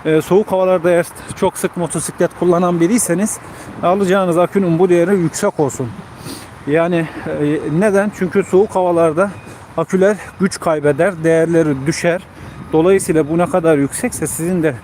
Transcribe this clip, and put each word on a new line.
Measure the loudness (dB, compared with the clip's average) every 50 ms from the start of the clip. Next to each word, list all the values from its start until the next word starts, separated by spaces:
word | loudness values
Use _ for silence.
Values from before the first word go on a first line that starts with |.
| 0
e, | 2 0 0
soğuk | 2 2 2 2 2 2
havalarda | 0 0 2 2 2 2 2 2
eğer | 2 2 0 -2 -10 -18 -16 -16 -6
çok | -2 -2 -2 -2 -4
sık | -6 -6 -4
motosiklet | -4 -6 -4 -4 -6 -6 -8 -4 -2 -2 -2 -2 -2
kullanan | 0 2 2 2 2 0 2 2
biriyseniz | 2 2 2 0 0 0 -2 -2 -2 -4 -6 -10 -14 -18 -18 -18 -16 -16 -12 -2
alacağınız | 0 0 2 2 2 2 2 2 2 2 2 2
akünün | 2 2 2 0 2 2 2 2
bu | 4 4
değeri | 4 4 4 2 2
yüksek | 2 0 -2 -2 -2 -2 -2 0 0
olsun. | -2 -2 -2 -6 -8 -8 -8 -14 -16 -18 -20 -16 -16 -14 -14 -14 -16 -18 -20 -12 -4
Yani, | -2 0 0 2 2 0 -2 -2 -4 -8 -10 -10 -8 -4 -2
e, | -2 -2 -2 -2 -4 -2 0 2
neden? | 2 2 2 2 0 0 -2 -4
Çünkü | -6 -2 -2 -2 -2
soğuk | 2 2 2 2 2 0
havalarda | 0 0 2 2 2 2 2 2 0 0 -2 -2 -12 -16 -18 -20 -20 -20 -8 -6
aküler | -6 -4 0 2 2 2 2 2 0 -8 -18 -4 -2
güç | -2 -2 -2 -2
kaybeder, | -2 -2 -2 2 2 0 2 2 0 0 0 0 0
değerleri | 2 4 4 2 4 4 2 2 2 0 -2 -2
düşer. | -4 -4 0 0 0 -2 -2 -6 -12 -20 -20 -18 -18 -16 -16 -10 0
Dolayısıyla | 0 2 4 4 4 2 2 0 0 0 0 0
bu | 0 0
ne | 0
kadar | 0 0 0 2 4 2 2
yüksekse | 2 -2 -2 -4 -6 -6 -4 -4 -6
sizin | -6 -6 -4 -4 -2 -2 0
de | 0 -2 -2 -4